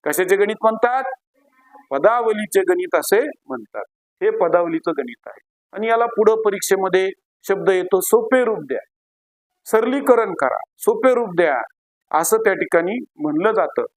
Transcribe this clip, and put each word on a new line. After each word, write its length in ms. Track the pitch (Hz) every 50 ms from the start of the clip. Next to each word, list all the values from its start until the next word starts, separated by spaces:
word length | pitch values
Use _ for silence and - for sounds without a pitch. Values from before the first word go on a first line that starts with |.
| -
कशाचे 320 | 151 147 170 185 180 196
गणित 200 | 196 202 208 220 214
म्हणतात? 420 | 214 220 220 220 - 240 247 262 262 262 262 _ _ _ _ _ _ _ _ _ _ _ - - _ _
पदावलीचे 720 | 135 143 151 208 233 247 233 226 214 208 214 185 - 196
गणित 340 | 185 175 180 175 180 165 185
असे 260 | 160 143 - 196 214
म्हणतात. 640 | 285 302 - _ _ - 131 120 - _ - 107 - _ _ _ _ _ _ _
हे 80 | 185 220
पदावलीचं 600 | 214 226 190 170 165 175 170 165 160 160 _ 170 151
गणित 300 | 143 131 120 120 _ _
आहे. 120 | - - - _ _ _ _ _ _ -
आणि 140 | 190 220
याला 180 | 226 233 226 233
पुढं 360 | 233 220 202 220 214 220 220
परीक्षेमध्ये 680 | 220 208 196 185 - - 196 190 190 185 180 185 190 190 - _ _ _ _ _ _
शब्द 220 | - 196 175 135 185
येतो, 300 | 190 185 180 180 202 185
सोपे 420 | 180 - 220 233 226 226 254 247 196
रूप 160 | 226 214 160
द्या, 220 | 151 131 131 104 - _ _ _ _ _ _ _ _ _ _ _ _ _ _ _ _
सरलीकरण 680 | - - 220 226 254 254 285 285 269 240 233 220 202 175
करा, 240 | - 143 127 - - - _ _
सोपे 360 | _ - 208 196 208 226 262 247
रूप 160 | 240 240 202 175
द्या, 260 | 170 175 156 139 120 107 - _ _ _ _ _ _ _ _
असं 260 | - 156 165 - 220
त्या 160 | 220 220 214 190
ठिकाणी 520 | 185 190 185 - 170 170 180 220 254 - _ _
म्हणलं 360 | - 151 151 156 156 180 220
जातं. 340 | 214 202 165 147 - - 113 - _